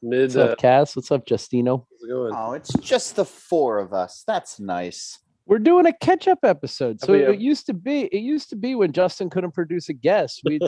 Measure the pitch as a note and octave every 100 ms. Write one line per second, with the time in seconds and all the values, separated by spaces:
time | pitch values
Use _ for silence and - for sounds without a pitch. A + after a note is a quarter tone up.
0 | A#2+ B2 C3+ C3 A#2+ A#2 B2+ B2+ D3 -
1 | - C#3+ - A2+ - B2 A#2+ B2+ B2 _
2 | A#2 B2+ A#2+ G#2+ A2+ C3+ - - - B3+
3 | - - F3 - - E3+ C3+ G#2+ F#2+ G2
4 | F2+ - - G3+ - - G2 F2+ F2+ -
5 | - - _ _ _ G#3+ G#3+ F4+ E4+ -
6 | - F#4 - F#4 B3 E3 C3 - B2+ A2
7 | - G3 C#3+ G3+ A#3+ D4 - F#3+ G3 C#4+
8 | B3 G3 A#3 D4+ - A3+ A3+ C4 F#3 C#3+
9 | F3+ - F#3 F3+ F3 D#3+ E3 E3+ - C#3+
10 | B2+ G3+ C#3+ - C#3+ D3+